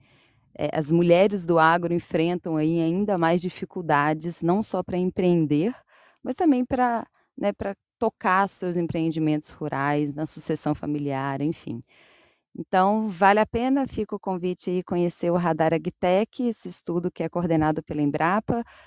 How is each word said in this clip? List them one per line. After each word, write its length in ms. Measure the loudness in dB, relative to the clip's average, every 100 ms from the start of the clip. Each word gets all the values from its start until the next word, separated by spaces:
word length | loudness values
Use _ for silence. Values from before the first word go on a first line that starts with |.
| _ _ _ _ _ -8
é, 120 | -4
as 180 | -2 2
mulheres 560 | 2 6 6 6 2 2
do 140 | 4
agro 340 | 6 4 0
enfrentam 640 | -4 -2 -2 0 -2 -4 -2
aí 240 | 0 0
ainda 380 | 0 0 0 0
mais 240 | 2 0
dificuldades, 1000 | -2 -8 -10 -10 0 2 2 -2 -4 -2
não 220 | 0 2
só 180 | 0 -2
pra 160 | -4 -2
empreender, 800 | -2 0 2 2 2 0 0 -4 _ _ _ _
mas 140 | -8 0
também 260 | 2 2
pra, 420 | 0 0 0 -2 -6 _ _ -4
né, 140 | -4
pra 240 | -4 -8 -10 _ -4
tocar 480 | -4 _ 0 2 2
seus 300 | 0 -2 -2
empreendimentos 720 | -2 -2 -2 0 0 0 -4
rurais, 680 | -8 -6 -2 0 0 -2 -2
na 100 | -2
sucessão 480 | 0 0 0 -2
familiar, 680 | -2 -4 -4 -4 -4 -4 -2
enfim. 400 | -4 -4 -8 -12 -12 _ _ _ _ _ _ -14
Então, 520 | -2 2 2 2 -2
vale 320 | 2 4 4
a 40 | 2
pena, 400 | -2 0 0 -2
fica 300 | -6 -8 -8
o 40 |
convite 500 | -6 -4 -4 -6 -4
aí 120 | -4
conhecer 500 | -2 0 2 2 2
o 60 | 0
Radar 360 | 0 2 2
Agtech, 680 | 0 -4 -2 2 2 0 -4 -2
esse 220 | -2 -2
estudo 420 | -2 -2 -4 -4
que 120 | -6
é 40 | -6
coordenado 560 | -2 0 2 2 0
pela 180 | -4 -2
Embrapa, 600 | -2 0 0 0 -2 -4 -4 -16